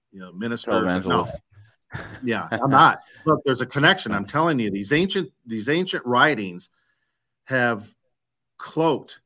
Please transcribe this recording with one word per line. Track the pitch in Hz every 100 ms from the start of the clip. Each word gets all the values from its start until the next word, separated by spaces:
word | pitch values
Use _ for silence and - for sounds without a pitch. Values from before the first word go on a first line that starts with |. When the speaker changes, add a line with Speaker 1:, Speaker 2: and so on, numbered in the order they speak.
| _
Speaker 1:
you | 95
know, | 92
minister." | 87 117 117 117
It's | 95 90
like, | 90 92
no. | -
Speaker 2:
Televangelist. | - - _ - - _ _ - - -
Speaker 1:
Yeah, | 123 104 82
I'm | 110 131
not. | 135 151 - - - 160
Look, | 147 139
there's | 127
a | 120
connection. | 143 156 - 110
I'm | 101 98
telling | 147 170 135
you, | 104
these | 101 101
ancient, | 151 190 196 165 _ 117
these | 110 113
ancient | 165 185 180 123
writings | 123 151 110 95 87 - _ _ _ _ _ _ _ -
have | 131 120 107 - _ _ _ _ _ _ _
cloaked. | - 156 160 123 - -